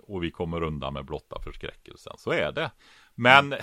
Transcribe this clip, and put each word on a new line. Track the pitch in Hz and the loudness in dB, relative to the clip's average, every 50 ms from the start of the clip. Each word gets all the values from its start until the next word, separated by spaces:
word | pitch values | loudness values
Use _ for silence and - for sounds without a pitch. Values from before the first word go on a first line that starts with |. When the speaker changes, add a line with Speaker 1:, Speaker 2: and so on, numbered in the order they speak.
| - | -16
Speaker 1:
och | - 101 92 85 | -12 -8 -4 -4
vi | 82 | -4
kommer | - - 90 82 82 85 82 | -4 -4 -6 -4 -2 -4 -4
undan | 80 78 71 65 67 69 | -4 -4 -6 -6 -8 -8
med | 69 67 | -8 -10
blotta | 65 73 73 - _ - - | -8 -10 -10 -10 _ -12 -10
förskräckelsen. | - - - - - - - - _ - - - - - - - | -10 -12 -12 -12 -12 -14 -14 -14 _ -20 -20 -20 -18 -18 -18 -10
Så | - - | -6 -4
är | 160 165 87 76 | -2 -2 -2 -4
det. | 69 - 160 147 - _ - - - - - - _ | -4 -6 -8 -8 -8 _ -20 -20 -20 -20 -20 -20 _
Men | - 120 123 131 139 139 139 139 | 0 6 8 10 10 8 6 -4
Speaker 2:
Mm. | - | -8